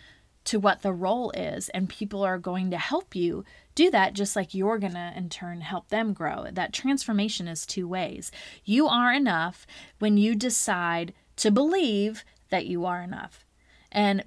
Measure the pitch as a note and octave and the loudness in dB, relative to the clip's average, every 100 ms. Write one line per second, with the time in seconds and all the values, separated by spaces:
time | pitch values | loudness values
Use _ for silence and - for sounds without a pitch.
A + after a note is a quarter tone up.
0 | - - _ _ - A3 G3+ F#3 G3+ F3+ | -16 -20 _ _ -4 2 2 2 0 -2
1 | F#3 A#3 A#3+ - D#3+ - - F3+ F#3 - | 0 0 -2 -4 -6 -6 -6 -4 -4 -4
2 | G#3 G3+ G3 F#3 F3 F3+ F#3 F3 - D4+ | -8 -2 -2 -2 -4 -2 -2 -2 -2 -4
3 | - F#3 F3 E3+ - - _ - F4 G#3+ | -4 -2 -2 -2 -8 -16 _ 2 4 6
4 | F#3+ G3 G3+ - F3+ F#3+ G3 A3+ G3 F3 | 2 2 -2 -2 -4 -2 0 0 -2 -6
5 | F3 E3+ F3 - F3+ F3 D#3+ F#3+ - G#3 | -10 -8 -8 -8 -10 -10 -8 -8 -4 -2
6 | A3+ G3 D#3 - - F3 F3 - C4 C#4 | 0 -2 -4 -4 -6 -6 -4 -2 0 0
7 | - G#3+ G#3 - E3+ D#3+ - - F3 F#3 | 0 0 0 -2 -6 -8 -8 -6 -4 -4
8 | F3 - - - - - - A3+ D4+ A#3+ | -4 -6 -12 -14 -18 -10 0 4 4 4
9 | B3 C4 C4 E3+ E3 - - - - - | 4 4 4 2 0 -6 -18 -20 -18 -2
10 | G#3+ G#3 G#3+ A3+ B3+ - - F3+ F3 E3+ | 4 6 6 2 0 0 0 0 0 0
11 | E3+ - _ - A3 G#3+ D4 F#4+ C#4+ G3+ | -4 -10 _ 0 4 4 4 4 2 2
12 | G#3 A3 - _ - F#3 - F3 F3+ F3+ | 0 -2 -14 _ -4 -4 -2 -4 -2 -4
13 | F3+ F#3 - - _ _ _ _ - G#3 | -6 -10 -12 -16 _ _ _ _ -6 2
14 | G3+ G3 | 2 2